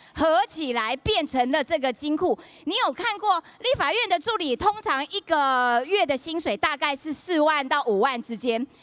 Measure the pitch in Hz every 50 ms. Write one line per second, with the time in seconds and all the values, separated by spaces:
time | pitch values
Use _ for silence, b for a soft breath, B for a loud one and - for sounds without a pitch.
0 | B B B - 311 320 320 359 440 - - 320 311 254 233 233 220 226 262 262
1 | - 427 427 359 302 - - 262 247 254 285 311 269 - 330 302 254 262 226 -
2 | 294 294 302 311 359 330 214 B B B B B B 294 392 508 480 339 247 -
3 | 392 466 415 - 415 415 370 330 B B B B - 494 539 480 339 277 359 466
4 | 480 381 359 330 - 466 440 415 349 277 240 - 349 427 415 427 - 370 285 269
5 | 294 - 381 403 - - 330 294 277 269 262 247 247 247 240 240 262 311 392 415
6 | 349 269 277 254 - 330 311 339 - 294 202 302 - 311 294 254 320 294 277 269
7 | - 311 285 - - 359 349 302 294 311 311 294 277 269 311 294 269 240 202 190
8 | 233 269 254 233 233 - 233 196 240 247 226 226 262 B B B